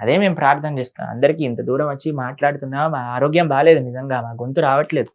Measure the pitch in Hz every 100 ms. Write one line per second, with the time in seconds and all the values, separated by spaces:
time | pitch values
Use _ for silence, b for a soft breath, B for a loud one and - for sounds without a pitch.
0 | 107 175 202 165 139 147 151 139 123 -
1 | 127 113 143 160 135 117 110 135 151 139
2 | 156 147 127 135 143 143 135 139 160 143
3 | 123 123 143 170 165 135 156 151 123 127
4 | 139 127 117 117 123 131 135 139 156 151
5 | 113